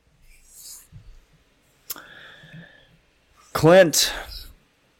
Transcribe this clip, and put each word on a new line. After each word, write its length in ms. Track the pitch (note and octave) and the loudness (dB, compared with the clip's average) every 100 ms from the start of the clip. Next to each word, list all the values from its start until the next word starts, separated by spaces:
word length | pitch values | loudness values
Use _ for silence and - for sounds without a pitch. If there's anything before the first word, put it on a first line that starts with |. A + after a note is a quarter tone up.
| _ _ - - - - - - - - - - _ _ _ _ _ _ - - - - - - D3+ D#3+ - - _ _ _ _ _ _ - | _ _ -20 -20 -20 -20 -20 -20 -20 -20 -20 -20 _ _ _ _ _ _ -18 -18 -18 -20 -20 -20 -20 -20 -20 -20 _ _ _ _ _ _ -12
Clint, 580 | - D#3 F#3+ E3+ - - - - - - - _ _ _ _ | 0 4 6 6 2 -4 -6 -14 -18 -20 -20 _ _ _ _